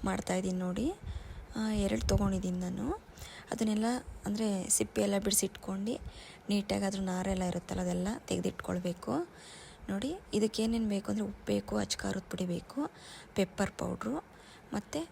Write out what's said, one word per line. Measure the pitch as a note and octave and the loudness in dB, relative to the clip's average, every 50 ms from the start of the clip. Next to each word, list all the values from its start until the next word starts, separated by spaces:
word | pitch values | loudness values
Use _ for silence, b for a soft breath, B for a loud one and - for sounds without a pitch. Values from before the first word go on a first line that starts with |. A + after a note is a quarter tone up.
| - | 0
ಮಾಡ್ತಾಯಿದ್ದೀನಿ | G3 F#3+ F#3+ G#3 - F#3 F#3 F#3+ F#3+ F#3 F#3 | 0 0 0 0 0 0 2 2 2 0 2
ನೋಡಿ. | F3+ F3+ F3+ G3 A3 D4+ F#4+ - B B B B B B B B B - - | 0 0 0 0 0 0 0 -2 B B B B B B B B B -8 -4
ಆ, | - A3 A3 | -2 0 2
ಎರಡು | G#3+ G#3 G3+ G3 G#3 A3+ - - | 2 4 4 4 2 2 2 4
ತೊಗೊಂಡಿದ್ದೀನಿ | G3 G3 G3+ G3 F#3+ F#3 F#3+ F#3 F3+ F3+ | 4 6 6 4 2 2 0 0 0 0
ನಾನು. | F3+ F3+ F#3 F#3+ G#3 B3+ F4 A4 - - B B B B B B B B | 0 -2 -2 -2 -2 -2 -2 -4 -6 -14 B B B B B B B B
ಅದನ್ನೆಲ್ಲ | - - A3+ A3 G#3+ G#3+ G#3+ A3+ A#3+ B3 - - - - - | -2 0 2 2 2 2 2 2 2 0 -2 -6 -14 -8 -4
ಅಂದರೆ | G3+ G3+ G#3+ A3+ G#3+ G3+ F#3+ F3+ - | -2 0 2 2 2 2 2 2 2
ಸಿಪ್ಪೆ | - - A3 G#3 - - | 4 2 2 2 2 2
ಎಲ್ಲ | G#3 G3+ G3 G3 | 4 4 4 4
ಬಿಡಿಸಿಟ್ಕೊಂಡು | G3 G3+ F#3+ - - F#3+ - - - - F#3+ F#3+ G3 G#3+ B3 - - B B B B B B B B - | 2 4 2 4 2 2 -2 -6 -8 -6 -4 -2 -2 -2 -2 -4 -6 B B B B B B B B 0
ನೀಟಾಗಿ | G#3 G3+ G3 - G3 G3+ G3+ | 2 2 2 2 0 2 2
ಅದ್ರ | G3 G3 F#3+ | 0 0 0
ನಾರೆಲ್ಲ | F#3+ F#3 F3+ F3+ F#3 F#3+ F#3+ F#3 F#3 | 0 0 0 0 2 2 2 2 2
ಇರುತ್ತಲ್ಲ, | F3+ F3 F3 - - F#3 F#3 | 0 0 -2 -2 -4 -2 -2
ಅದೆಲ್ಲ | F#3 F3+ F3+ F3+ F3+ G3 A3+ C#4 - - | 0 2 2 2 0 0 -2 -4 -2 -2
ತೆಗೆದಿಟ್ಕೊಳ್ಬೇಕು. | - F#3 F3+ F#3+ - - - - F#3 F3+ F3+ F3+ F3 F3+ - - A3+ D4+ F4 E4 B B B B B B B B B B B - | 0 2 2 0 -2 -2 -4 -2 -2 0 0 -2 -4 -2 -2 0 0 0 0 -2 B B B B B B B B B B B -4
ನೋಡಿ, | G3 G3 G#3+ C4+ E4 G4+ - - - | -2 -2 0 -2 -4 -4 -8 0 2
ಇದಕ್ಕೇನೇನು | G#3+ G#3 G#3+ G#3+ - A3 A3+ A3+ A#3 A3+ G#3+ | 4 4 4 4 2 2 2 4 2 2 2
ಬೇಕು | G3+ G3 G3 - | 2 0 2 0
ಅಂದರೆ | G#3 G#3 G#3 | 0 0 0
ಉಪ್ಪು | G3 G3+ - - | -2 -4 -8 -2
ಬೇಕು, | - - - G3+ - - G#3+ | 2 2 2 2 0 0 0
ಅಚ್ಚ | G3+ G3+ - | 0 0 -2
ಖಾರದ | - - G3 G3 G3 F#3+ - | -4 -2 -2 -2 -2 -4 -4
ಪುಡಿ | - F3 F3+ | -4 -2 0
ಬೇಕು, | F3+ F3 E3+ - - - C4 C#4+ - B B B B B B B B - | 0 0 -2 -4 -6 -4 -2 -2 -2 B B B B B B B B 2
ಪೆಪ್ಪರ್ | - G3 F3+ - - G3+ - | 2 2 2 4 0 0 0
ಪೌಡ್ರು | - - - - - - - G#3+ B3 D#4+ - - B B B B B B B - - | 0 -2 -4 -2 -2 -2 -2 -2 -2 -2 -4 -8 B B B B B B B -4 -4
ಮತ್ತು | G#3 G#3 - - D4 E4 E4 | -4 -4 -2 -4 -4 -4 -4